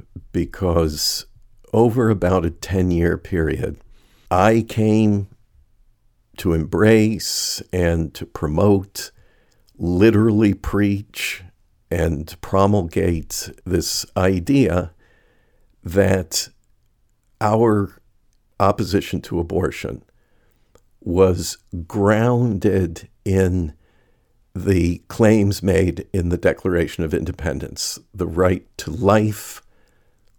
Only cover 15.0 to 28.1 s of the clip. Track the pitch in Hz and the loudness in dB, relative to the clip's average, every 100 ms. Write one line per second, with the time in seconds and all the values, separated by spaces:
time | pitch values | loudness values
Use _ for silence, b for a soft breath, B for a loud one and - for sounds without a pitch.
15 | _ _ _ _ _ _ _ _ 95 92 | _ _ _ _ _ _ _ _ -4 2
16 | 95 95 92 - - _ _ _ _ _ | 2 2 -2 -8 -8 _ _ _ _ _
17 | _ _ _ - 107 110 117 104 101 - | _ _ _ -4 0 2 4 2 -2 -8
18 | _ _ _ _ _ - 95 104 98 101 | _ _ _ _ _ 0 0 0 0 -2
19 | - 90 - 85 85 90 82 - - 57 | -2 -6 -6 -6 -2 -2 -2 -4 -10 -12
20 | _ _ _ _ _ _ _ _ _ _ | _ _ _ _ _ _ _ _ _ _
21 | - 87 95 90 82 - _ 90 82 107 | -2 4 4 2 -4 -10 _ -12 -8 0
22 | 101 107 117 120 123 101 110 95 85 82 | 2 4 2 2 0 0 0 0 -2 -6
23 | - _ - 95 92 90 80 - _ _ | -18 _ -2 2 2 0 -4 -8 _ _
24 | _ _ _ _ _ 95 92 92 85 85 | _ _ _ _ _ -6 0 2 0 -2
25 | - - 110 110 101 98 95 90 92 85 | -6 2 4 4 2 0 0 2 0 -2
26 | - 98 87 87 90 76 95 87 78 - | -6 -4 -2 0 0 0 -2 -2 -2 -4
27 | 82 82 - - 80 67 - - - - | -4 -4 -4 -6 -6 -6 -10 -10 -10 -10
28 | _ | _